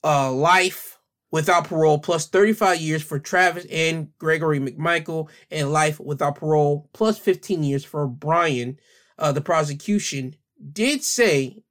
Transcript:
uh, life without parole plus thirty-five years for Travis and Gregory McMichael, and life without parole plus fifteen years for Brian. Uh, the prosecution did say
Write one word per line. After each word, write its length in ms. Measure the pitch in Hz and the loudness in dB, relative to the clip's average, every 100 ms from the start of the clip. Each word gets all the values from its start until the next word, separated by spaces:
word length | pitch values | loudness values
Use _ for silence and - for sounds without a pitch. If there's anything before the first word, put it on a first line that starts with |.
uh, 300 | 156 147 135 | 2 0 0
life 640 | 131 160 185 185 - - - _ _ _ | 0 4 4 2 -4 -18 -20 _ _ _
without 340 | 160 156 175 | -2 2 2
parole 340 | 160 165 156 151 | 2 2 4 2
plus 280 | - 165 - | 0 -4 2
thirty-five 540 | 185 208 214 196 170 | 4 4 4 2 0
years 220 | 156 156 | -2 -4
for 160 | 151 143 | -4 -8
Travis 480 | - 180 185 175 180 | -2 2 2 0 -8
and 460 | 160 160 165 151 _ | -2 -2 -2 -8 _
Gregory 400 | 156 160 160 147 | -2 0 0 0
McMichael, 680 | 135 151 160 170 160 160 156 - _ | -2 -4 -2 -2 -2 -8 -8 -14 _
and 220 | 156 139 | -6 0
life 280 | 156 156 151 | 2 0 -2
without 360 | 143 139 147 143 | -8 -4 -4 -2
parole 520 | 156 151 147 147 - | 0 2 2 0 -6
plus 260 | - 220 214 | -2 0 0
fifteen 440 | - 180 - 180 | 0 -2 -2 -2
years 220 | 147 139 | 0 -2
for 220 | - 151 143 | -4 -6 -6
Brian. 720 | 123 151 165 170 127 120 139 _ _ _ - | -6 -2 0 2 -2 -6 -10 _ _ _ -4
Uh, 120 | 156 | -2
the 120 | 143 | -2
prosecution 960 | 151 165 151 143 - 208 - 139 131 - _ _ 143 | 0 0 0 -6 -2 -2 -2 -8 -10 -14 _ _ -16
did 320 | 151 240 285 | -2 -2 0
say 580 | - - 226 143 131 - _ | -4 0 2 2 -2 -10 _